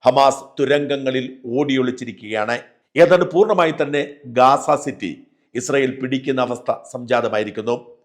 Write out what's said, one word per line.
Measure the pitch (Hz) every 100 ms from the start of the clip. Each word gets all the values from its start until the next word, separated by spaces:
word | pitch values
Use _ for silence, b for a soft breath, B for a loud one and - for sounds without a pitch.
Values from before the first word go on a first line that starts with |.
| 139
ഹമാസ് | 135 139 131 - -
തുരങ്കങ്ങളിൽ | 135 147 143 139 135 131 127 - 123 120
ഓടിയൊളിച്ചിരിക്കുകയാണ്. | 147 131 127 123 120 98 107 107 107 120 - _ _ -
ഏതാണ്ട് | 170 175 151
പൂർണ്ണമായി | 165 214 196 165 156
തന്നെ | 143 147 143 - 131 120
ഗാസ | 127 139 - 147 -
സിറ്റി | - 92 69 - _ _ 117
ഇസ്രായേൽ | - 135 131 131
പിടിക്കുന്ന | 127 131 135 131 123
അവസ്ഥ | 120 - - -
സംജാതമായിരിക്കുന്നു. | 127 120 120 117 107 104 113 110 120 - -